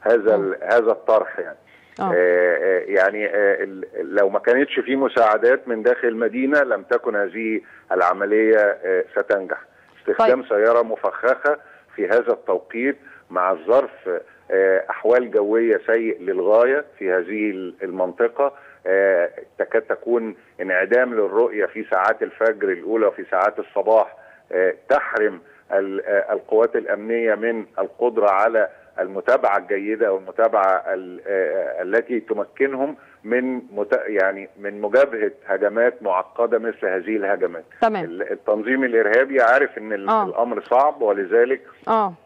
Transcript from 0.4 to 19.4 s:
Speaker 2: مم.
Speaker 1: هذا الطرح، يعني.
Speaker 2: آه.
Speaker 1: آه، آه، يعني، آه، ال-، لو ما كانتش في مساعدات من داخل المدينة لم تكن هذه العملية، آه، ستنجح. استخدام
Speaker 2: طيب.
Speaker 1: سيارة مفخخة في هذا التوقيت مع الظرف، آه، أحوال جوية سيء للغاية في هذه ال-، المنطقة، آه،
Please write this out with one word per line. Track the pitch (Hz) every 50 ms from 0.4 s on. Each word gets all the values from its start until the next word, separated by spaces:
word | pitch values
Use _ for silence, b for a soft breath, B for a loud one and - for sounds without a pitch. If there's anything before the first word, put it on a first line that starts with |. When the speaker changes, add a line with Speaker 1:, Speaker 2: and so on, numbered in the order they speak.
Speaker 2:
مم. | 98 95 92 - -
Speaker 1:
هذا | 90 107 120 113 110 110
الطرح، | - - - 110 107 - - - -
يعني. | 87 87 87 - _ b b b b b b b
Speaker 2:
آه. | 190
Speaker 1:
آه، | 190 123
آه، | 90 90 90 87 87 90 90 85 71 80 95 95 90 -
يعني، | - 98 98 92 98 101 107 107
آه، | 101 - 101 104 98 98 - 101
ال-، | 98 98 92 92 - - - -
لو | 69 87 101 101 98
ما | 98 104
كانتش | - - 120 127 143 143 - 135
في | 113 120 131
مساعدات | 135 135 127 - 123 117 110 107 107 110 117 131 135 - 127
من | 120 110 107
داخل | 120 123 - - 120
المدينة | 113 110 117 110 107 123 131 131 147 147
لم | 143 127 113 98 98
تكن | - 120 120 - 120 110
هذه | 101 101 95 82 110 113 110 110 104 B B B B B B 92
العملية، | 92 90 87 90 95 101 101 107 107 110 110 110 107 104 101 - - -
آه، | 92 92 90 - - -
ستنجح. | 104 98 - 107 101 95 87 73 - - _ b b b b b -
استخدام | - - 98 - 113 113 123 131 -
Speaker 2:
طيب. | -
Speaker 1:
سيارة | 113 104 107 113 117 117 117
مفخخة | 113 113 - - 101 - - - 120 135 - - 147 151 147 B B B B B B -
في | - 104 87
هذا | 101 120 120 117 113
التوقيت | - - - 95 90 - - - 117 123 139 143 - B B B B B _
مع | 85 90 90 92
الظرف، | 95 82 78 92 117 135 131 117 - - - - 90 82 - b b b b _
آه، | 95 95 95 95 95 95 - -
أحوال | - - - 110 117 127 127 117
جوية | 101 110 104 101 107 113 117 113 107 95 -
سيء | - 113 117 117 110 101 -
للغاية | 90 92 95 92 90 92 107 113 120 127 135 147 147 - - -
في | 101 95 90
هذه | 92 87 85 104 107 107 107
ال-، | 98 95 92 90 85 _ 98
المنطقة، | 92 90 95 92 92 85 - 117 117 - - 139 139 135 B B B B B B
آه، | - 95 98 98 98 95 87 87 - - -